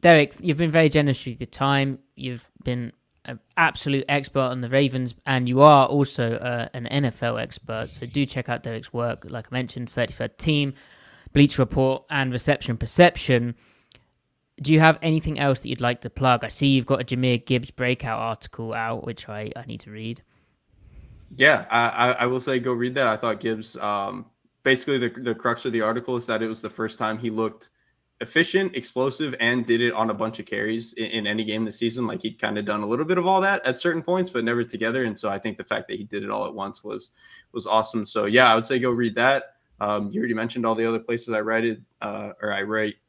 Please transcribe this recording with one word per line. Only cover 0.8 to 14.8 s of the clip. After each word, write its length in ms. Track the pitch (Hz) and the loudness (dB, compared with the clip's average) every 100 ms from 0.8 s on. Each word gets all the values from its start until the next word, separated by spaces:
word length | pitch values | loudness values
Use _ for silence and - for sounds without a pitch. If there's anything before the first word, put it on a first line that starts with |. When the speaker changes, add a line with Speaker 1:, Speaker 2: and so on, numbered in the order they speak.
| 156 | 6
Speaker 1:
generous 360 | 151 143 127 - | 4 2 0 -4
with 140 | 117 | -10
your 80 | 123 | -12
time. 520 | - 139 139 139 135 _ - | -2 2 2 0 -4 _ -12
You've 340 | 131 120 _ _ - | -10 -10 _ _ -6
been 260 | 123 117 - _ _ | -4 -6 -14 _ _
an 160 | - 123 _ - | -16 -16 _ 2
absolute 480 | 139 - 147 139 131 | 2 0 -2 -2 0
expert 320 | 143 139 139 | -2 0 -2
on 180 | 127 127 | -2 -2
the 80 | 120 | 0
Ravens, 480 | 135 139 131 123 - - | 2 2 0 -6 -6 -2
and 220 | 131 123 | 0 2
you 140 | 127 | 8
are 260 | 147 143 131 | 10 10 8
also, 480 | 143 135 - 117 117 | 4 0 0 -2 -2
uh, 320 | 123 120 117 | -4 -6 -6
an 140 | 127 120 | -8 -4
N 180 | 139 135 | -2 -2
F 180 | - | -2
L 140 | 143 113 | -4 -4
expert. 500 | 120 - - 113 110 | -6 -10 -10 -8 -8
So 180 | - 120 | -10 -6
do 200 | 113 135 | -4 -2
check 240 | 135 123 | -4 -6
out 140 | 117 | -6
Derek's 280 | 123 113 - | -6 -10 -8
work, 340 | 120 120 120 - | -4 -4 -4 -10
like 180 | 120 - | -12 -8
I 60 | 127 | -6
mentioned, 340 | 127 - 120 | -6 -8 -10
Thirty-third 480 | - 117 - 120 _ | -4 -4 -4 -10 _
Team, 360 | 165 147 143 135 - - - - - | 0 2 0 -6 -20 -20 -20 -20 -4
Bleacher 300 | 143 143 - | 4 4 4
Report, 420 | 120 - 131 131 _ | 0 2 0 0 _
and 240 | 147 131 | -2 -2
Reception 420 | 123 - 143 - 117 | -2 0 0 -2 -4
Perception. 800 | 117 - 175 - - 123 120 117 _ _ _ _ _ _ _ _ _ - | -2 6 6 6 2 2 2 -6 _ _ _ _ _ _ _ _ _ -8
Do 100 | 139 | 4
you 100 | 156 | 8